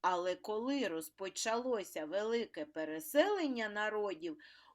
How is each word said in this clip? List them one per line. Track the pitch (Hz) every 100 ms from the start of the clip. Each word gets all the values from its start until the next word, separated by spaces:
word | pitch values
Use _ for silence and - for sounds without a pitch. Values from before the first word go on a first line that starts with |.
Але | 180 180 180
коли | 208 - 214 247 277 208
розпочалося | 160 160 - 190 - 226 226 254 226 180 -
велике | 156 190 214 233 208 -
переселення | 151 - 156 156 160 285 370 415 302 240 214
народів | 208 214 214 208 170 165 151 - - -